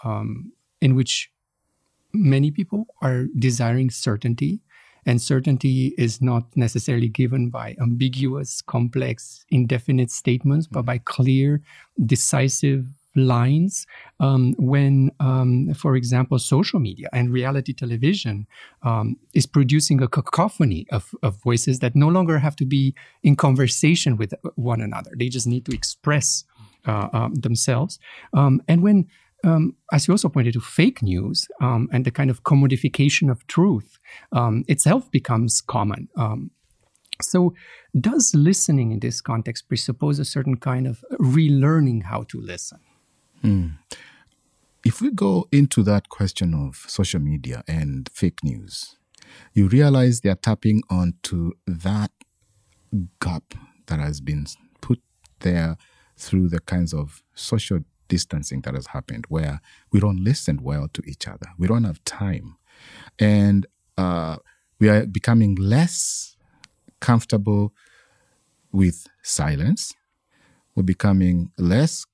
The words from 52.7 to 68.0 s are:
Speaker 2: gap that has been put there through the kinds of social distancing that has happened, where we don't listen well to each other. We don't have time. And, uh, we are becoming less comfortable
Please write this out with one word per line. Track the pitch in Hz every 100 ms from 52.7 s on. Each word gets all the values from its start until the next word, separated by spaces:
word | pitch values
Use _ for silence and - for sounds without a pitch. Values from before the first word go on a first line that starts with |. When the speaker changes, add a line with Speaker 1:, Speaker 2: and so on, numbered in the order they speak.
| _ _ 104 87 -
Speaker 2:
gap | 90 82 - - - _ -
that | 76
has | 73 73
been | 67 - 71 - _ _
put | - 120 _ _ _ _
there | 90 87 82 82 _ _ _ _
through | - 95 90
the | 82
kinds | - 90 85
of | 80 73 - _
social | - - 110 - 90 - _ -
distancing | 90 - 76 71 67
that | 67
has | 67 65
happened, | - - 60 -
where | - 76 73 - _ _
we | 101
don't | 104 92
listen | 101 147 - 71
well | 123 73 71
to | - -
each | 71 -
other. | - - -
We | 92
don't | 117
have | 110 78
time. | - - 101 87 - - _ _ - - - -
And, | 107 104 101 98 - _ _ -
uh, | 90 87 80 80 - _ _ -
we | 107
are | 107 113
becoming | 92 - 117 104
less | 95 98 127 175 - - - - _ _ _ - _ _ _
comfortable | - 117 - 107 101 104 104 - _ _